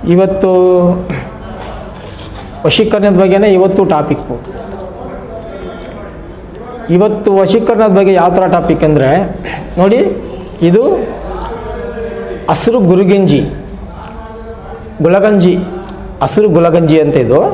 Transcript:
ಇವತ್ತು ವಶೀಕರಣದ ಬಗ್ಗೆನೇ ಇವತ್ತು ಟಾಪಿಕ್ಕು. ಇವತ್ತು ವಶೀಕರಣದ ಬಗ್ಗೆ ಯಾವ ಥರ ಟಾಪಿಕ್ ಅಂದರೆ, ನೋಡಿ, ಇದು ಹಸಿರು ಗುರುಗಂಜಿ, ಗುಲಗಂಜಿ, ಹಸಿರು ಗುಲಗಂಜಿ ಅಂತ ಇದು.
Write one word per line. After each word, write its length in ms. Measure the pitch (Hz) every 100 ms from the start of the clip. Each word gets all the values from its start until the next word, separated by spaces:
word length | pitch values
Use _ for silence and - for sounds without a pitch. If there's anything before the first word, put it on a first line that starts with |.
| 170
ಇವತ್ತು 380 | 175 190 190 190 185 185 180 175 180 180 135 - - - - - - - - - - - - - - -
ವಶೀಕರಣದ 500 | - 214 208 202 180
ಬಗ್ಗೆನೇ 260 | 190 190 214
ಇವತ್ತು 360 | 190 190 -
ಟಾಪಿಕ್ಕು. 520 | 175 151 147 135 - 120 - - - - - - - - - - - - - - - - - - - - - - - - -
ಇವತ್ತು 460 | 175 208 208 208 196
ವಶೀಕರಣದ 560 | 185 226 233 220 214 190
ಬಗ್ಗೆ 140 | 196
ಯಾವ 180 | 185 175 175
ಥರ 100 | 185
ಟಾಪಿಕ್ 380 | 175 - 156
ಅಂದರೆ, 260 | 156 151 131 165 196 - - - - -
ನೋಡಿ, 220 | 190 240 392 - - - - -
ಇದು 220 | 170 196 277 370 226 - - - - 233 214 214 - - - - - - -
ಹಸಿರು 300 | 160 - 233
ಗುರುಗಂಜಿ, 640 | 180 185 190 202 180 139 - - - - - - - 226 - - - - - - - -
ಗುಲಗಂಜಿ, 560 | 165 196 214 202 175 180 - - - - - -
ಹಸಿರು 260 | 131 - 214
ಗುಲಗಂಜಿ 520 | 170 170 170 160 156
ಅಂತ 160 | 147 135
ಇದು. 260 | 117 135 269